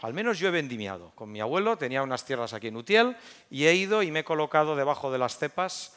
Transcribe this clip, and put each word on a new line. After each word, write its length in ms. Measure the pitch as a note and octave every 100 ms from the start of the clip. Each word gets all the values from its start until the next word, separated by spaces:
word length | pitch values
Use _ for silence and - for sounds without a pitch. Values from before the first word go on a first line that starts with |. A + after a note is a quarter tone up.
al 100 | A2+
menos 240 | C#3+ A3+ G3
yo 120 | F#3+
he 20 |
vendimiado. 640 | F3 C#3+ A#2+ G2+ F#2+ F2 -
Con 160 | A2
mi 100 | G#2
abuelo 380 | A2 E3 G#3 A3
tenía 240 | C3+ C3
unas 220 | C3+ B2+ -
tierras 280 | C3 A#2
aquí 140 | A2+ A2+
en 100 | A2+
Utiel 400 | A#2+ G#3+ A#3+ B3 - - -
y 160 | C3+ D3+
he 80 |
ido 300 | F3+ F#3+ G#3+
y 80 | F#3
me 80 | D#3
he 40 |
colocado 520 | D3+ D#3 D3+ D#3 D3+ D3
debajo 360 | C#3 C#3+ C#3
de 60 | C3
las 220 | B2 -
cepas 540 | D3+ - F#3 - -